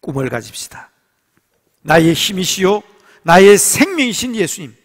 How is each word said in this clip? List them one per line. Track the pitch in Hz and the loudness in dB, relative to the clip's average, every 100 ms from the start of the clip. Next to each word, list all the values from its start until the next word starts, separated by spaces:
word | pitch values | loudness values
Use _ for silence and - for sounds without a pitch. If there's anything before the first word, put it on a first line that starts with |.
꿈을 | - 135 131 | -8 -8 -6
가집시다. | 117 110 - - - - _ _ _ _ _ _ _ _ _ | -8 -12 -18 -18 -20 -20 _ _ _ _ _ _ _ _ _
나의 | 151 160 165 | 0 2 2
힘이시요 | 165 - 190 185 - 185 208 - _ _ _ | 0 -4 -6 -6 -2 -2 -2 -6 _ _ _
나의 | - 170 196 202 | 2 6 8 6
생명이신 | - - 311 359 254 202 247 226 | 2 0 -2 -2 -4 -4 -8 -6
예수님 | 170 - 147 107 | -6 -6 -16 _